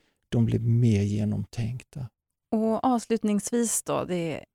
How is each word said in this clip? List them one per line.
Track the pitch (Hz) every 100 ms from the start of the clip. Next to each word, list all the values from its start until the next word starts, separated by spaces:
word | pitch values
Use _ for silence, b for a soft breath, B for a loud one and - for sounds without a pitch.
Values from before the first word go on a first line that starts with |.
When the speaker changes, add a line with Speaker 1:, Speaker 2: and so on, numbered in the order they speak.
| _ _ -
Speaker 1:
De | 123 113
blir | 113
mer | 113 117 120 104
genomtänkta. | 101 104 104 104 104 - 113 123 - 143 123 _ _ _ -
Speaker 2:
Och | 220 220 220 262
avslutningsvis | 240 - 226 214 208 - 240 233 -
då, | - 147 -
det | 180 165 139 -